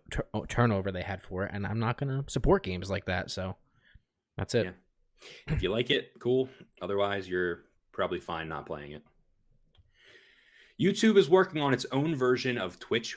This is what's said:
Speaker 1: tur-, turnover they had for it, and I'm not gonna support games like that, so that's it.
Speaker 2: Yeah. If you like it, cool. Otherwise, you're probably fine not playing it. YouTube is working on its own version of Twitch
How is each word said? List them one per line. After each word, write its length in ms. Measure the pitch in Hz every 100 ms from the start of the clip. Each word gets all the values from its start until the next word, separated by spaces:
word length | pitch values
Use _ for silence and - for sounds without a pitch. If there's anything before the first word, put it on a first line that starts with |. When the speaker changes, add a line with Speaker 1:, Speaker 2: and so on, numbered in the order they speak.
| -
Speaker 1:
tur-, 360 | 110 - 110 -
turnover 460 | - 120 98 98
they 100 | 92
had 180 | 95 95
for 240 | - 92 101
it, 40 |
and 140 | 101 101
I'm 140 | 110
not 180 | 113 120
gonna 240 | 139 135 139
support 340 | - 127 190
games 280 | 95 90 90
like 160 | 90 -
that, 240 | 90 -
so 260 | - 92 87 _ _ _ - _ _ _ -
that's 180 | 98
it. 120 | 120 92
Speaker 2:
Yeah. 880 | 90 _ _ _ _ - - -
If 80 | 151
you 80 | 90
like 200 | 110 123
it, 220 | 143 - -
cool. 300 | 123 127 131 - - _
Otherwise, 440 | 92 101 101 101 92
you're 360 | 90 90 85 - _ _
probably 280 | - 90 87
fine 260 | - 82 80
not 180 | 76 71
playing 260 | 76 73
it. 100 | 76 - _ _ _ _ _ _ _ _ _ - - - _ _ - - -
YouTube 360 | 175 202 220 196
is 120 | 147
working 320 | 190 185 151
on 120 | 143
its 120 | 135 -
own 240 | 135 156
version 420 | 147 127 127 131 120
of 220 | 92 -
Twitch 380 | - 113 113